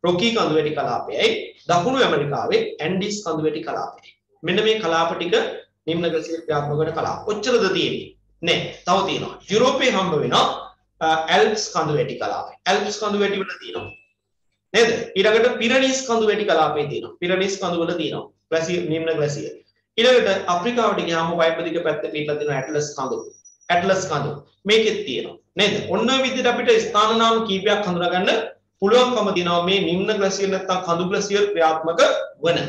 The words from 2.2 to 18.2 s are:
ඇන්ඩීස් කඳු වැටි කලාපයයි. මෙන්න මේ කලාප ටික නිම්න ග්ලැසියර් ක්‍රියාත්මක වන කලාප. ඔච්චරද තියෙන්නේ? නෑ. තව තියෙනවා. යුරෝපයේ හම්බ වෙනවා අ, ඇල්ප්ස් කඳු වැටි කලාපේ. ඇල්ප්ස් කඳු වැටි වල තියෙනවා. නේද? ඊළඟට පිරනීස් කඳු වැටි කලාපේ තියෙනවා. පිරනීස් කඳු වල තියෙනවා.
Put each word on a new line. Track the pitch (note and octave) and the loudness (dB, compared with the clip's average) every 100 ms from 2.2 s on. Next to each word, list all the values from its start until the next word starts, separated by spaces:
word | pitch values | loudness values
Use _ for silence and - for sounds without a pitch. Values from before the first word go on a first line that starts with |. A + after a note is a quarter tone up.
| C#3+ C3+ - G#3+ - - D#3 | 0 -2 0 0 -2 -4 -2
ඇන්ඩීස් | F#3+ G#3 - E3+ | -2 -2 -6 -6
කඳු | D#3 D#3 | -2 -2
වැටි | D3+ C#3+ | -2 -6
කලාපයයි. | B2+ - - - _ _ _ | -6 -8 -12 -20 _ _ _
මෙන්න | D#3+ F#3 A3 | -2 0 2
මේ | A3 E3 | 2 0
කලාප | E3 D#3+ F3+ | 0 0 -2
ටික | E3+ G#3+ - - - _ - | 0 0 0 -8 -14 _ -6
නිම්න | E3+ E3+ | -2 0
ග්ලැසියර් | D#3+ D3+ E3 D#3+ | -2 -4 -8 -2
ක්‍රියාත්මක | D3 C#3+ D3 | -2 -2 -2
වන | D#3 - | -2 -2
කලාප. | - - - | -4 -4 -4
ඔච්චරද | G#3 B3+ A#3+ G3 | -4 2 2 4
තියෙන්නේ? | F3 C3+ - - _ _ _ | 2 0 -2 -8 _ _ _
නෑ. | E3+ C#3+ - - - | 0 0 -2 -8 0
තව | F#3+ F#3 | 0 0
තියෙනවා. | C3 F#2+ - - | -4 -6 -12 -2
යුරෝපයේ | G3+ B3+ C4+ C4 G3 | 2 4 4 2 2
හම්බ | F3+ D3+ | 0 0
වෙනවා | C#3+ G3 - - - _ _ _ | 0 2 0 -2 -12 _ _ _
අ, | D#3+ D#3+ - | 0 0 2
ඇල්ප්ස් | F#3 A3+ G#3+ - | 2 4 2 -2
කඳු | F3+ D3+ | -2 0
වැටි | D3 A#2+ A#2 | 0 -2 -4
කලාපේ. | G#2+ - - - | -6 -6 -8 -8
ඇල්ප්ස් | F3 G#3 G#3 G#3 | 0 0 0 -4
කඳු | G#3 G3+ | -2 0
වැටි | G3 G3 | 0 -2
වල | F#3+ | -6
තියෙනවා. | - - - - - _ _ _ _ _ _ _ | -10 -10 -10 -12 -16 _ _ _ _ _ _ _
නේද? | G3+ A#3 - - | 2 2 2 -4
ඊළඟට | F#3+ G3+ A3+ A#3+ B3 | 0 4 4 2 2
පිරනීස් | A#3 C4 C4 C4 | 2 2 2 0
කඳු | - A3+ G#3+ | 0 0 2
වැටි | G3+ G3+ | 2 2
කලාපේ | D#3+ D3+ D3 C#3+ | 2 2 0 -4
තියෙනවා. | - - - | -6 -8 -6
පිරනීස් | F3 F#3 G3 - | -2 0 0 -2
කඳු | F#3 E3+ | -4 -2
වල | E3 | -2
තියෙනවා. | E3+ D3 - | -2 -4 -6